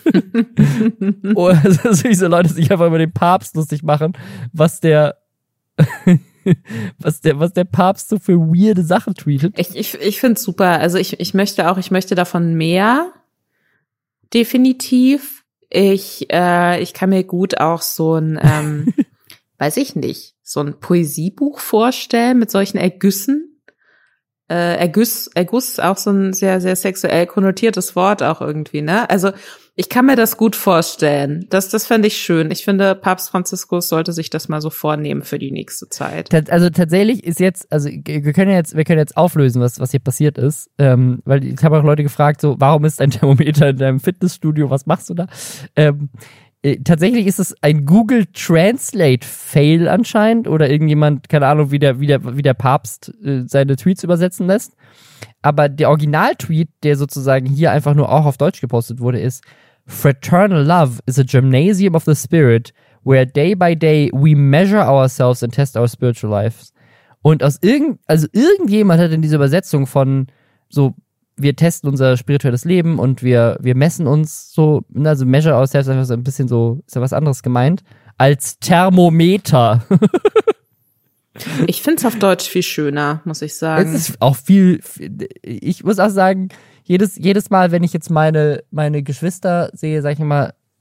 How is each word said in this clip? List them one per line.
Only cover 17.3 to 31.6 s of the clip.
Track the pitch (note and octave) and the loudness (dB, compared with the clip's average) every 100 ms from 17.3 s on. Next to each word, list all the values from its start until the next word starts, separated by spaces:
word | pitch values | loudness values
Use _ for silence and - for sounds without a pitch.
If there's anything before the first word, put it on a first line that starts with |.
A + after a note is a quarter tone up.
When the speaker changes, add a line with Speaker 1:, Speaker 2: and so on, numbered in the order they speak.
| F3+ F#3+ - | -4 -2 -2
Speaker 2:
auch | D#3 E3 | -2 -2
so | - - D#3+ | -6 -4 -2
ein, | D#3+ D#3 D#3 | 0 -2 2
ähm, | D3 D3+ D3+ D3+ E3 - - _ | 2 2 -2 -4 -4 -4 -4 _
Speaker 1:
<laughs> | _ - _ - | _ -20 _ -8
Speaker 2:
weiß | D3 A#3+ | -4 -4
ich | C#4 D#3 | -6 -6
nicht, | C3+ C3 - _ | -8 -10 -18 _
so | - D3 | -10 -8
ein | C#3+ - | -8 -8
Poesiebuch | - F3+ D#3 D#3 F3 - C#4+ C#4+ | -2 0 0 -4 -8 -4 -6 -6
vorstellen | - G#3+ A#3+ - - A#3 A#3+ B3 | -2 0 0 -2 -4 -2 2 2
mit | G#3+ | 0
solchen | G3+ G3 F#3+ | -2 -2 -2
Ergüssen. | F3+ - G3 F#3+ - D4 E4+ _ _ _ _ _ _ _ _ _ - | -4 0 -2 0 -2 -4 -6 _ _ _ _ _ _ _ _ _ -6
Äh, | E3+ F3 F3 | -2 -2 0
Erguss, | F3 G3 A#3 - - | 0 0 0 -2 -6
Erguss, | - F3 A#3+ - - | -4 -2 -4 -4 -4
auch | F3 G3 | -4 -2
so | G#3 | -2
ein | G3 F#3+ | 0 -2
sehr, | F#3 F#3+ F#3 | -2 -2 0
sehr | F#3 | -2
sexuell | F#3 G3 F#3+ F#3+ E3 F3 | -2 -4 -4 -2 0 0
konnotiertes | G#3 F#3+ F#3+ A3+ F#3 - F3+ | 0 0 0 -2 -2 -4 -2
Wort | F#3+ G3 | 0 0
auch | C3+ D#3+ | -2 -4
irgendwie, | D3+ D3+ D3 D3 | -6 -8 -8 -6
ne? | D3+ G#3 - | -2 -2 0
Also, | G3 F#3+ F#3+ - - _ - | 0 -2 -4 -14 -20 _ -8
ich | - | -4
kann | A#3+ C4+ | 2 4
mir | B3 | 4
das | A3+ - | 0 0
gut | A3 - | 0 0
vorstellen. | G3 E3+ E3+ - D3+ C#3+ C#3+ D#3 F#3 | 0 0 0 -2 0 0 -2 -6 -4
Das, | F#3 | -4